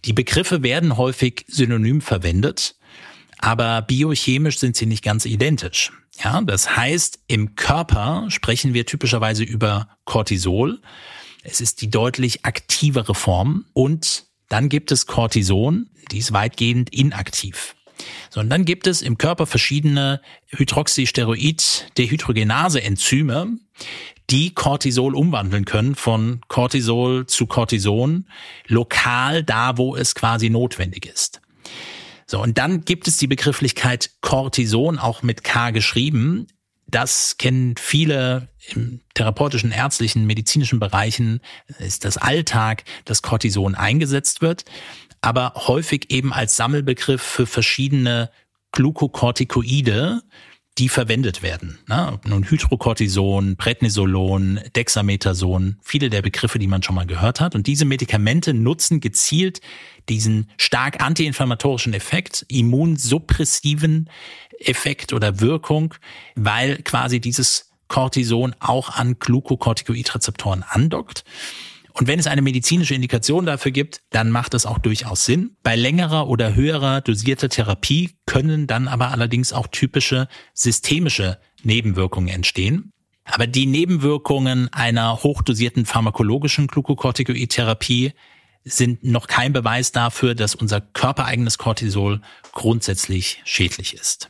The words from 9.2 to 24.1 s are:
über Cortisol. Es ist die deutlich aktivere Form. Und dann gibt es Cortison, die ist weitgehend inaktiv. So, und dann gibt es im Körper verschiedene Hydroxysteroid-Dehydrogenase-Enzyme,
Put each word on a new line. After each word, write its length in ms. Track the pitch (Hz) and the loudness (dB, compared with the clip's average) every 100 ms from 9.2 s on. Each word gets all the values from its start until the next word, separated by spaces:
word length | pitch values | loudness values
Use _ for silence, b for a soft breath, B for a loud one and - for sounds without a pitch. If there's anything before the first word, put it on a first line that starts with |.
| 110 107 | 0 0
über 460 | 113 110 107 101 107 b - | -2 0 0 0 -4 b -2
Cortisol. 760 | 117 101 95 90 95 139 247 B B B B B B | -2 0 0 0 2 0 -2 B B B B B B
Es 160 | - - | -8 -4
ist 220 | 120 - | -4 -4
die 80 | 107 | -2
deutlich 560 | 107 117 - 127 - 117 | 0 0 0 -2 -2 -4
aktivere 680 | - - - 147 131 104 101 | -6 -4 0 2 2 0 -2
Form. 500 | - 90 117 165 - | 2 2 2 0 -2
Und 540 | - 135 160 - - _ _ _ | 2 2 2 -2 -4 _ _ _
dann 220 | 110 139 | 0 2
gibt 220 | 143 151 | 0 0
es 160 | 135 - | 0 0
Cortison, 840 | - 113 117 95 95 123 185 233 _ - | 0 2 2 2 2 4 0 -2 _ -10
die 80 | 104 | -6
ist 140 | 117 | 0
weitgehend 580 | 107 110 - 117 120 123 | 2 2 0 0 2 0
inaktiv. 840 | - 139 104 95 - 95 - - - _ B B B B | 2 2 2 -6 -6 -6 -10 -12 -16 _ B B B B
So, 120 | - | -4
und 80 | 110 | 0
dann 140 | 151 | 2
gibt 220 | 170 180 185 | 2 0 0
es 160 | 175 | 0
im 160 | - 117 | -2 0
Körper 300 | 151 170 156 | 0 0 0
verschiedene 720 | 120 - 143 147 143 139 139 B B _ | 0 0 0 2 2 0 -2 B B _
Hydroxysteroid-Dehydrogenase-Enzyme, 3000 | - 139 - 147 - 127 - 113 113 151 160 - - - - 120 156 - 110 107 120 180 143 113 101 - 135 151 127 190 233 _ B B B B | -2 0 0 0 0 0 0 0 2 0 0 -2 -2 -4 -2 0 0 0 0 2 2 2 0 0 -2 2 2 0 -2 -4 -8 _ B B B B